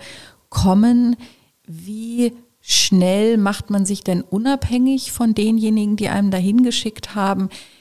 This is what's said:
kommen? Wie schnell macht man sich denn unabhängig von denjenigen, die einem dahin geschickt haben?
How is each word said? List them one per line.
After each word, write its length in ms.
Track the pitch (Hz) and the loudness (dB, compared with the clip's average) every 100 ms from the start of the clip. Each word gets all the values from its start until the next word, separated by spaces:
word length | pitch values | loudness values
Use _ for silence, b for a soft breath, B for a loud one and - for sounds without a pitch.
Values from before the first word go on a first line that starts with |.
| B B B B _ | B B B B _
kommen? 680 | - 190 190 233 240 240 240 B B B _ - | 0 4 4 4 4 2 -2 B B B _ -20
Wie 680 | 160 180 214 226 240 240 240 _ _ | -18 -14 -14 -8 -2 -2 -4 _ _
schnell 800 | - - - 185 180 196 220 226 | -4 -2 2 2 4 2 2 2
macht 320 | 202 202 - | 0 -2 -4
man 160 | 202 190 | -2 -2
sich 180 | 196 | -4
denn 200 | - 180 | -2 -4
unabhängig 880 | - 196 240 277 - 247 254 269 - | -2 -4 -2 -2 -2 0 2 0 -4
von 240 | - 233 214 | -2 0 0
denjenigen, 640 | 214 226 220 220 208 208 | 0 0 2 0 0 -2
die 120 | 208 | -2
einem 220 | 202 202 | 0 0
dahin 320 | 185 185 226 | 0 2 4
geschickt 500 | 247 240 220 - - | 2 0 -6 -8 -10
haben? 360 | 214 196 196 190 B B B | -4 -2 -2 -4 B B B